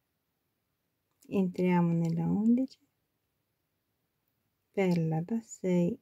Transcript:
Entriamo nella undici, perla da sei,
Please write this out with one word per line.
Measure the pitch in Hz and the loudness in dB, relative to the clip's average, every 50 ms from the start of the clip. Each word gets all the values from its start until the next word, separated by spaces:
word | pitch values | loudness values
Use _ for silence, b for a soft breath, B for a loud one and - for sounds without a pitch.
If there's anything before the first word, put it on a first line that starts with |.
| _ _ _ _ _ _ _ _ _ _ _ _ _ _ _ _ _ _ _ _ _ _ _ _ _ | _ _ _ _ _ _ _ _ _ _ _ _ _ _ _ _ _ _ _ _ _ _ _ _ _
Entriamo | - - 202 190 180 180 - 180 180 180 175 170 170 165 | -4 -2 -2 -2 -2 -2 0 0 2 4 4 2 2 2
nella | 165 165 165 165 165 165 | 0 0 -2 -2 -2 -2
undici, | 170 180 202 220 226 240 254 269 - - _ _ _ _ _ _ _ _ _ _ _ _ _ _ _ _ _ _ _ _ _ _ _ _ _ _ _ _ _ _ _ _ _ _ _ _ _ _ _ | -2 0 2 2 2 2 2 0 -4 -8 _ _ _ _ _ _ _ _ _ _ _ _ _ _ _ _ _ _ _ _ _ _ _ _ _ _ _ _ _ _ _ _ _ _ _ _ _ _ _
perla | - 202 190 180 175 170 160 160 160 160 | -4 -2 0 0 2 0 0 -2 -4 -4
da | 175 - 233 226 | -4 -4 -6 -8
sei, | - - - - - 185 180 175 175 175 247 - | -8 -10 -16 -8 -4 0 0 2 0 0 -4 -8